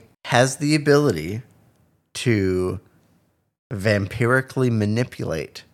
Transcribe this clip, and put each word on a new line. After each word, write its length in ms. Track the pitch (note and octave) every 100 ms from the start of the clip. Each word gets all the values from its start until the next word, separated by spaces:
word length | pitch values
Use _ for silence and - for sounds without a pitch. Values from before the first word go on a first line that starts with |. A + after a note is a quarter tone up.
| _ _
has 320 | - B2 C3 -
the 180 | D3
ability 680 | D3+ C#3+ C#3+ D3 E2+ D#2 A2 - _ _ _ _ _ _
to 680 | - B2+ A2 F#2+ F#2 F#2 F#2+ _ _ _ _ _ _ _ _ _
vampirically 1000 | G#2 G#2 G#2 G2 - A#2+ C3 C3 C3+ B2+
manipulate 880 | A2+ G#2 A2 B2+ - A#2 D#2+ C#2 - -